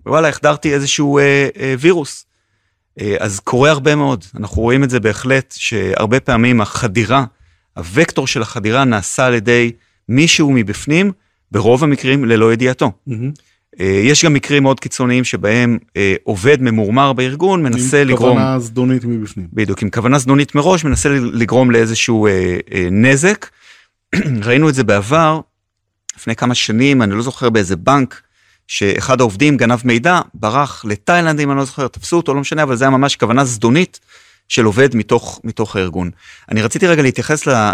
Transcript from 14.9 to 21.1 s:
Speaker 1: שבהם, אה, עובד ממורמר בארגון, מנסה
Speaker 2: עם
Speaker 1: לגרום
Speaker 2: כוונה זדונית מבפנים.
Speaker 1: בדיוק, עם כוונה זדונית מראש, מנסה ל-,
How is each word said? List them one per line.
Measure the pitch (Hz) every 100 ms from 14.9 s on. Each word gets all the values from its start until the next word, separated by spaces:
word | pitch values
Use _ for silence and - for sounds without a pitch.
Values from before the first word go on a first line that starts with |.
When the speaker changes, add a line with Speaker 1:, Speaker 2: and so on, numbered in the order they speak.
| - 123 123
Speaker 1:
שבהם, | 123 104 101 117 120 113 _ 85
אה, | 98 95
עובד | - 104 110 147
ממורמר | 127 110 101 123 139
בארגון, | 127 127 143 185 185
מנסה | 143 120 127 143
Speaker 2:
עם | 139
Speaker 1:
לגרום | 123 120 131
Speaker 2:
כוונה | 131 131
זדונית | 117 117 127 131
מבפנים. | 117 117 104 - 85
Speaker 1:
בדיוק, | 87 101 98
עם | 101
כוונה | 117 113 143
זדונית | 127 139 143
מראש, | 143 151 185
מנסה | 151 123
ל-, | 147